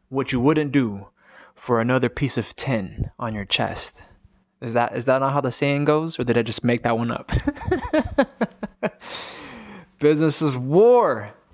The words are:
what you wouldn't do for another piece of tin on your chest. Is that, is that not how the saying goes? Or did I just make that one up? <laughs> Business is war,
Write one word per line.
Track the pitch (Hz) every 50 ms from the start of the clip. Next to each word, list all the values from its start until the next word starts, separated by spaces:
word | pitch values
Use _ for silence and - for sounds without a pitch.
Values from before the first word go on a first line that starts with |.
| _ _
what | 131 135 131 -
you | 135 123
wouldn't | 120 143 160 151 151 143
do | 131 143 127 110 101 98 98 - _ _ _ _ - - - - _
for | - - - 120 113
another | 113 123 127 127 127 117
piece | - - 147 127 - 120
of | 107 - -
tin | - - 139 127 110 95 - - - - - - -
on | 120 113 110
your | 104 98
chest. | - - - 110 - 95 - - - - - - - - _ _ _ _ _ _ _ _ _
Is | 135 117 113
that, | 120 120 - -
is | 131 117
that | 135 127 135
not | 135 135 139
how | 143
the | 135 127
saying | - - 147 143 143 143 147
goes? | 151 151 156 160 165 - -
Or | 123
did | 123 113 117
I |
just | 113 117 107 - -
make | 120 120 113 -
that | 120 117 113
one | 117 117
up? | 117 - - - - - - 285 285 - - - 381 269 - - - 302 - - - - 262 - - - 233 - - _ - - - _
<laughs> | - 202 - _ - - - - - - - - - - - 233 - - - 185 170 - _ _
Business | 147 147 156 151 160 156 143 - 160
is | 147 127
war, | 123 127 135 151 185 220 240 247 240 220 160 123 107 104 104 - _ _ _